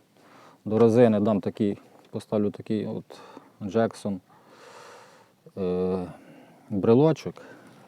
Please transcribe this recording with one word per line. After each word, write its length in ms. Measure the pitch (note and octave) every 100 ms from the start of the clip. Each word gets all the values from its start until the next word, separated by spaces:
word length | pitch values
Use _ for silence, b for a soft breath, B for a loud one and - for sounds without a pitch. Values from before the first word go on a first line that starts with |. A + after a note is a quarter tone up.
| _ _ b b b b G2+
До 140 | A2
резини 400 | A#2 A2+ A#2+ G#2+
дам 220 | G#2 G#2
такий, 360 | G#2 - G2+ G2+ b b b
поставлю 400 | A2 - A2 G#2
такий 360 | - - G#2+ A2
от 160 | A2+ - - B B B B
Jackson, 580 | G#2 A2+ A2+ - G#2 F#2+ - B B B B B B B B B B B - G2
е, 480 | F#2 F2+ F#2 F#2 F2 D#2+ B B B B B
брелочок 680 | G#2 F#2+ A#2+ D#3 D#3 F2+ - - B B B